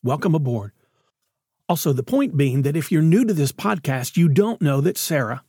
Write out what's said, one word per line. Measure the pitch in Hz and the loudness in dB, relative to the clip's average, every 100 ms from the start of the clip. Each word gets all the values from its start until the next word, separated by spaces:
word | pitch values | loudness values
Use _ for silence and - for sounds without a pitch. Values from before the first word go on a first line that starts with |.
Welcome | 127 143 175 | -2 -2 2
aboard. | 160 135 117 101 _ _ _ _ _ _ _ _ _ _ | 2 0 -4 -6 _ _ _ _ _ _ _ _ _ _
Also, | 170 165 | -2 0
the | 131 | -2
point | - 269 277 151 | 0 -2 0 0
being | 139 131 | 0 0
that | 139 156 | -2 -2
if | 147 | -2
you're | 160 | 2
new | 160 185 | 4 4
to | 240 | 2
this | 180 139 | 0 -2
podcast, | - 202 202 143 131 123 - | -2 -4 -4 -2 -4 -2 2
you | 170 | 4
don't | 139 208 226 | 4 2 0
know | 151 139 | 0 2
that | 151 - | 0 -2
Sarah | - 156 113 127 | -4 -2 -2 -6